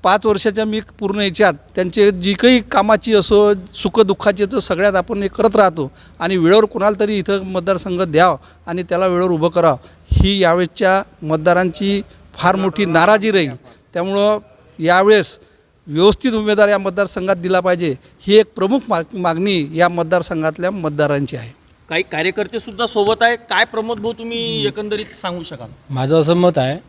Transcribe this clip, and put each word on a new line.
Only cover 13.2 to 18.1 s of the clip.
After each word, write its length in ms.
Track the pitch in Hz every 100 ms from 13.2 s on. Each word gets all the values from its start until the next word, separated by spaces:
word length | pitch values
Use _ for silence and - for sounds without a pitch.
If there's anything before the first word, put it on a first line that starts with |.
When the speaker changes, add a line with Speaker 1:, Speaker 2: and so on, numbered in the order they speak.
| 214
Speaker 1:
राहील. 240 | 196 147 123 - _ _
त्यामुळं 460 | 170 185 196 208 208 - _ _ -
यावेळेस 600 | 160 180 202 214 160 - _ _ _ _ -
व्यवस्थित 460 | 147 196 196 262
उमेदवार 340 | 220 214 208 208
या 100 | 202
मतदारसंघात 580 | 196 185 196 - 190 190
दिला 240 | 180 185
पाहिजे, 360 | 180 175 170 127 _